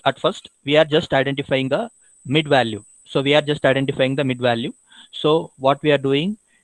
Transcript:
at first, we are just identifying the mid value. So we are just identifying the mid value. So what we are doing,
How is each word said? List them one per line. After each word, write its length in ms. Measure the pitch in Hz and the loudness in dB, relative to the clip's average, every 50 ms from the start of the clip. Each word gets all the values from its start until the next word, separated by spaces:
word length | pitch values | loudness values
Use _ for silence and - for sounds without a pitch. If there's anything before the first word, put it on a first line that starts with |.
| - | -2
at 140 | 139 - - | -4 -2 -2
first, 320 | - 160 - - - - _ _ - | -2 -4 -4 -4 -14 -20 _ _ -4
we 100 | 139 147 | 0 2
are 80 | 151 160 | 2 4
just 300 | 147 151 - - - 147 | 4 2 -2 0 0 0
identifying 560 | 135 131 139 139 143 135 - 143 131 135 131 | 0 0 -2 -4 -6 -4 -2 -2 -2 -2 0
the 200 | 139 185 240 233 _ _ _ _ _ _ - | -2 -2 -4 -6 _ _ _ _ _ _ -6
mid 200 | - 135 160 156 | -2 0 0 2
value. 380 | 147 143 127 120 113 107 95 - _ _ _ _ | 2 2 2 2 2 -2 -10 -12 _ _ _ _
So 160 | - - 151 | -6 -4 -2
we 120 | 135 143 143 | 0 2 2
are 60 | 151 | 2
just 240 | 147 147 147 151 - | 2 0 -2 0 2
identifying 520 | 135 131 135 139 131 135 - 131 131 135 | 2 2 2 0 -2 -2 -2 0 -2 0
the 80 | 147 139 | -2 -2
mid 140 | 127 123 123 | -4 -2 -2
value. 360 | 123 120 120 113 123 190 - _ _ _ - - - _ | 0 0 0 -2 -4 -8 -10 _ _ _ -20 -20 -20 _
So 400 | - - - 151 156 165 170 - _ | -10 -4 0 0 0 0 0 -4 _
what 260 | - 131 135 143 143 | -2 0 0 0 2
we 100 | - 151 | 2 0
are 60 | 143 139 | 0 2
doing, 380 | 131 135 139 143 165 202 214 - _ _ _ _ | 0 0 0 0 -2 -2 -6 -8 _ _ _ _